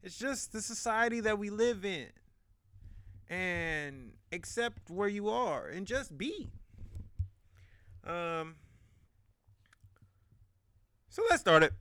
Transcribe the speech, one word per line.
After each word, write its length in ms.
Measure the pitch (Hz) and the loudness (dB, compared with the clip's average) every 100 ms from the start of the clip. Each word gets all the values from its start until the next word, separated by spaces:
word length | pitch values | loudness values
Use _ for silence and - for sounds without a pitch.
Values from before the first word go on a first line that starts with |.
It's 160 | - 175 | -14 -6
just 340 | 247 262 - | -2 -2 -4
the 100 | 220 | -6
society 600 | 208 226 233 220 240 233 | -6 -6 0 2 4 2
that 180 | 220 214 | 2 0
we 100 | 208 | -2
live 360 | 208 240 220 196 | 2 2 2 -2
in. 240 | 175 123 - - _ _ _ _ - - - - - - | -4 -6 -14 -20 _ _ _ _ -20 -18 -18 -18 -20 -8
And 800 | 175 185 175 165 156 147 135 120 - _ | -4 0 0 0 -2 -4 -8 -16 -18 _
accept 560 | 175 - - 233 233 - | -10 -6 -2 -2 -2 -10
where 180 | 175 202 | 0 0
you 220 | 208 208 | 2 0
are 380 | 226 240 143 76 | 2 2 0 -4
and 200 | 165 196 | -8 -2
just 300 | 247 269 147 | -4 -4 -6
be. 340 | 226 415 269 - - - - - - - - - - - - - - - - | -4 -4 -8 -14 -18 -16 -12 -10 -12 -6 -6 -6 -20 -20 -20 -20 -20 -16 -8
Um, 500 | 170 170 165 160 160 - - - - _ _ _ _ _ - _ _ - - - _ _ - - _ _ _ _ _ _ | -4 -2 -2 -4 -10 -20 -20 -20 -20 _ _ _ _ _ -20 _ _ -20 -20 -20 _ _ -20 -20 _ _ _ _ _ _
so 160 | - 453 | 0 4
let's 120 | 339 | 4
start 220 | - 160 | 8 10
it. 80 | 156 - | 8 4